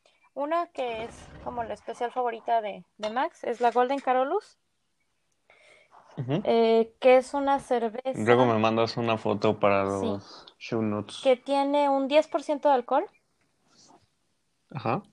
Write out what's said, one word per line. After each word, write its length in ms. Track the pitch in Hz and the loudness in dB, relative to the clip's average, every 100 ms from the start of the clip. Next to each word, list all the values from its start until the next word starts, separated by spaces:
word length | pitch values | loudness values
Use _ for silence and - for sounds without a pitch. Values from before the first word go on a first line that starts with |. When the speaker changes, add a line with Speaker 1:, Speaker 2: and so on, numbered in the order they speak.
| _ _ _ | _ _ _
Speaker 1:
una 340 | - 285 330 339 | -8 -4 -4 -4
que 360 | - 254 220 | -6 -6 -6
es 80 | 233 - - - | -10 -14 -20 -16
como 200 | - 247 | -12 -8
la 100 | 220 | -8
especial 380 | 220 - 226 240 | -10 -12 -6 -6
favorita 500 | 254 247 226 226 233 | -2 -4 -4 0 0
de, 220 | 208 196 - - | 0 -8 -16 -10
de 120 | 214 | -6
Max, 340 | 226 311 - | -2 -4 -4
es 160 | - 226 | -6 0
la 100 | 240 | 2
Golden 280 | 233 247 277 | 2 2 0
Carolus, 580 | 262 254 269 370 - _ _ _ _ _ _ _ _ _ _ _ _ _ _ - _ - | 0 0 2 -2 -6 _ _ _ _ _ _ _ _ _ _ _ _ _ _ -20 _ -12
Speaker 2:
Ujú. 240 | 123 151 | -6 -4
Speaker 1:
eh, 500 | - 233 226 226 226 - | 0 2 4 2 2 2
que 180 | 254 254 | 6 6
es 160 | 254 | 4
una 260 | 285 277 277 | -4 0 -2
cerveza 420 | - 240 226 214 269 262 | 0 -2 -2 -6 -8 -2
Speaker 2:
Luego 300 | 110 120 127 | 4 6 6
me 140 | 110 | 4
mandas 380 | 110 113 113 - | 2 2 0 -2
una 200 | 117 110 | -2 -2
foto 420 | 107 104 110 104 | -2 0 0 2
para 260 | 101 98 98 98 | 2 2 0 -2
Speaker 1:
Sí. 60 | 95 | -4
Speaker 2:
los 400 | 101 - - - - | -6 -10 -20 -20 -18
show 220 | - 117 | -6 -4
notes. 400 | 110 104 101 - | -2 -4 -6 -4
Speaker 1:
que 140 | 269 254 | 0 0
tiene 520 | - 277 277 285 285 | 0 -2 0 2 2
un 180 | 269 269 | 0 2
diez 180 | 294 302 | 2 2
por 160 | 339 | -2
ciento 240 | 285 294 294 | -4 0 2
de 80 | 262 | 2
alcohol. 300 | 240 262 403 _ _ _ _ _ _ _ - - _ _ _ _ _ _ _ | 2 -2 -2 _ _ _ _ _ _ _ -20 -20 _ _ _ _ _ _ _
Speaker 2:
Ajá. 300 | 143 113 143 - | -8 -4 -4 -6